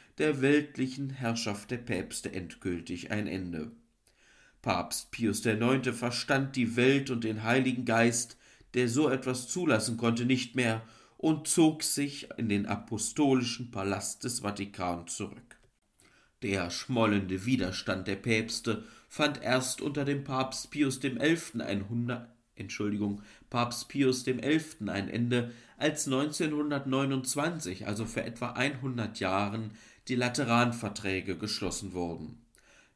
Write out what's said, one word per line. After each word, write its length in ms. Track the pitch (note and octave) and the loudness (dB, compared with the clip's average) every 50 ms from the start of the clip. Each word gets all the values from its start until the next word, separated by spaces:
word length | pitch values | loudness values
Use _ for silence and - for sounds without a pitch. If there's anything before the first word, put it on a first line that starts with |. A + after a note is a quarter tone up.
| - _ _ - | -20 _ _ 0
der 240 | D3+ D#3 D3 C3 | 0 2 2 4
weltlichen 680 | C3 C#3 C#3+ D3 D3 - - - C3 C3 - C#3 C#3+ C3+ | 4 4 6 4 2 0 -2 -4 -4 -2 -4 -4 -6 -6
Herrschaft 600 | C3+ C3 B2 A#2 A#2 A#2 - A2 G2+ - - - | -6 -2 -2 -2 0 0 -2 -4 -4 -4 -6 -6
der 80 | B2+ A#2+ | -8 -6
Päpste 540 | - - G#2+ F2+ G2 - - - - - | -4 -4 -4 -4 -4 -4 -6 -8 -6 -6
endgültig 800 | - F#2 F2+ E2 - - - G2 F2 E2+ D#2+ - F2+ F2 - - | -6 -6 -8 -8 -10 -6 -4 -4 -4 -4 -4 -6 -8 -8 -6 -4
ein 160 | G#2 G#2 G#2+ | -4 -2 -2
Ende. 460 | E2+ F2 G2 F#2 F2 E2+ D#2+ D#2 D#2 - - _ _ _ _ _ - - _ _ _ _ _ _ _ _ _ | -2 -4 -4 -4 -4 -6 -6 -6 -8 -12 -16 _ _ _ _ _ -20 -20 _ _ _ _ _ _ _ _ _
Papst 480 | - B2 F#2+ F2 F2 - - - - - | 0 0 2 2 0 -2 -4 -4 -4 -6
Pius 320 | - - A#2 G#2+ G2+ - | -4 0 0 2 2 2
der 140 | - A#2 G#2+ | 2 2 2
Neunte 360 | G#2+ A#2 B2 C3+ C3 C3 C3 | 4 4 4 4 4 2 0
verstand 640 | A#2 - B2+ B2 A#2+ - - - C#3+ C3+ C#3 C3+ - | -2 -2 -2 -2 -2 -2 0 2 2 2 2 0 0
die 200 | C3 A#2+ A2+ A2+ | 0 0 2 4
Welt 340 | A#2+ B2 C3 C#3 C#3 C#3 C3+ | 4 6 6 6 6 2 0
und 140 | B2+ A#2 A2+ | -2 -2 -2
den 180 | A2 A2 G#2+ | -2 -2 -2
Heiligen 420 | G#2+ A2+ A#2+ C3+ B2+ C3 C3 B2 A#2+ | 0 2 4 4 4 2 0 0 0
Geist, 540 | A#2 A2+ A#2 A#2 A#2 A#2 - - - - - _ - - - - _ | 2 4 6 6 6 4 2 0 -4 -8 -16 _ -20 -20 -20 -14 _
der 160 | - B2 B2 A#2 | 0 2 2 4
so 220 | A2+ C#3 D#3 C3+ | 4 4 4 4
etwas 380 | C3 C3 - B2+ B2+ B2+ - - | 2 2 0 -2 -4 -4 -4 -4
zulassen 500 | - F3+ F3 D#3 B2 A2 - B2 A2+ A2+ | -4 0 4 4 4 4 4 0 -2 2
konnte, 260 | A#2+ A#2 A#2 A#2 A#2+ | 2 2 2 4 2
nicht 300 | B2 C3 B2+ - - - | 2 2 2 0 -2 0
mehr 280 | B2+ B2 A2+ A2+ A2+ A2+ - - - - - _ - | 0 2 2 2 0 -4 -10 -18 -20 -20 -20 _ -2
und 300 | - D#3+ D#3+ D3+ C#3+ - | 2 2 2 2 0 2
zog 340 | - F3 D#3+ D#3 D#3 D#3 | 6 6 6 6 6 4
sich 460 | - - - D3 C#3+ C#3+ C#3 - - - - - | 0 0 0 0 -2 -2 -4 -8 -12 -10 -6 -4
in 100 | A#2+ G#2 | 0 2
den 160 | G2+ G2+ G2+ | 2 2 2
apostolischen 1080 | G2+ G2+ G#2 - - A#2 G#2 - - - - D3 C#3 C3 B2+ A#2+ A#2 - - B2 A#2+ | 0 -2 -4 -4 -6 -6 -4 -4 -2 0 2 4 4 4 4 2 0 -4 -6 -8 -8
Palast 540 | - G2 F#2+ G2 G2 G#2 G#2 - - - - | -6 -4 -2 0 0 -2 -2 -6 -6 -6 -6
des 160 | B2+ B2 - | -4 -4 -4
Vatikan 640 | - G2+ G2+ G2 G2 G2+ - - F2+ F2 F2 E2+ E2 | -4 -4 -4 -4 -6 -8 -6 -4 -2 -2 -2 -4 -6
zurück. 520 | - - - G#2 - - - - - - - _ _ _ _ _ _ _ - - _ _ _ _ _ _ _ | -8 -8 -8 -8 -8 -10 -14 -20 -20 -20 -20 _ _ _ _ _ _ _ -20 -20 _ _ _ _ _ _ _
Der 280 | - G2+ G2 F#2+ F2 F2 | -4 -2 0 0 0 -2
schmollende 760 | - - - - C3 A#2 A2+ G#2+ G#2 G2+ G2 F2+ F#2 F#2+ G2+ | -4 -6 -4 -2 2 4 4 6 4 4 2 0 -2 -2 0
Widerstand 640 | A#2+ C3 A2+ F#2 F#2 F#2+ - - - F#2+ F#2+ F#2 | 0 2 2 2 0 -4 -4 -4 -4 -4 -2 -2
der 100 | G#2 G2 | -4 -4
Päpste 680 | - - A#2+ A2+ A2 A2 A2+ - - - A#2 A2 A2+ - - - - - - | -2 0 2 2 2 2 0 -4 -4 -2 -2 -4 -4 -6 -12 -20 -20 -20 -10
fand 340 | - - D3+ C#3+ C#3 - | -2 0 0 0 0 -2
erst 400 | - A2+ B2+ C3 B2+ - - - | -2 0 2 2 2 0 0 -2
unter 220 | - D3 C#3+ D3 C#3 | -4 -4 -2 -2 -2
dem 200 | C#3 C#3+ C#3 C#3 | -2 -2 -2 -4
Papst 460 | - C3+ C3 E3+ - - - - - | -4 -2 -2 -2 -2 -2 -4 -6 -4
Pius 280 | - D3 D3 C3+ C3+ - | 0 0 2 2 0 0
dem 200 | - C#3 A#2+ A#2 | -2 -2 -2 2
Elften 420 | C3+ D#3 E3 E3 - - - A#2 | 2 4 4 2 0 -4 -6 -6
einhundert, 720 | - - G#2 G2+ G2 G2+ A#2+ A#2+ A#2+ A#2+ B2 A#2+ - - - _ _ _ _ | -4 -2 -2 -4 -2 -2 -2 -2 -2 -2 -4 -6 -8 -12 -20 _ _ _ _
Entschuldigung, 680 | - G#2+ G2 - - G#2+ G#2 G#2 G2+ G#2 G2+ G2+ G2+ - - - - - - | -14 -12 -8 -6 -4 -2 -2 0 0 0 -2 -2 -4 -8 -16 -20 -20 -12 -4
Papst 380 | - A#2+ A#2+ A#2+ A#2+ - - - | -2 -2 0 0 -2 -4 -6 -4
Pius 360 | - C#3 C#3 B2+ B2+ B2+ - | 0 2 4 4 2 2 0
dem 140 | C3+ B2+ A#2 | -2 -2 -2
Elften 500 | - C#3 D#3 D#3+ D#3 - - - G#2+ F#2 | 0 2 2 2 0 -4 -8 -8 -6 -4
ein 200 | F2 G2 G2 - | -4 -4 -4 -2
Ende, 440 | - A#2 A#2+ A#2+ B2 B2 A#2 A#2 - - - - - | 0 0 2 2 2 2 2 0 -6 -14 -20 -20 -4
als 300 | - C3 D#3 D3+ - - | -2 0 0 0 0 0
neunzehnhundertneunundzwanzig, 1800 | C#3+ C3 C3 D3 D3+ D3+ - F3 D#3 D3+ D3 D3 D3 D3 C#3 C#3 C3+ C3 C3+ C#3 C#3 C#3 C3 B2+ - - C#3+ D3 E3 F3 D#3+ D#3 F2+ F#2+ - - | 0 2 2 0 0 0 0 0 0 0 0 0 0 -2 -2 0 0 2 2 2 2 0 0 -2 -2 0 0 0 0 -2 -4 -6 -6 -6 -6 -4
also 200 | G#2 G#2+ G#2+ A2+ | -4 -4 -2 -4
vor 160 | A#2 - - | -4 -4 -4
etwa 300 | - - A#2 - A#2+ B2 | -4 -4 -6 -6 -6 -4
einhundert 680 | - A#2+ B2+ C#3+ D#3 B2 C3+ C#3 B2 A#2+ G#2+ G#2 - - | -2 0 0 0 -2 -2 -4 -4 -2 -2 -4 -4 -4 -2
Jahren, 520 | G#2 F#2 F#2+ G2 G#2 G2 G#2+ A2 A2 G#2 - - - - - _ _ - | 0 0 2 2 2 0 -2 -4 -6 -6 -10 -14 -20 -20 -20 _ _ -2
die 60 | C3 | 0
Lateranverträge 1200 | B2 B2 A#2+ A#2+ D3 C#3 A#2 A#2 A#2 B2 A#2+ A#2 - - G2+ - - - G2 F#2+ F#2 - G2+ F2+ | 0 0 2 0 0 2 4 6 6 6 4 2 0 -4 -6 -4 -4 -2 -2 -2 0 -2 -4 -4
geschlossen 560 | E2 - - - - G2+ F2+ E2+ - G#2 F#2+ | -4 -4 -4 -4 -2 -2 -4 -4 -4 -6 -6
wurden. 460 | F2 F2+ F2 E2+ E2 D#2+ D#2 - - - - _ - - _ _ - - _ _ _ | -4 -4 -2 -2 -4 -6 -8 -12 -14 -16 -20 _ -20 -20 _ _ -20 -20 _ _ _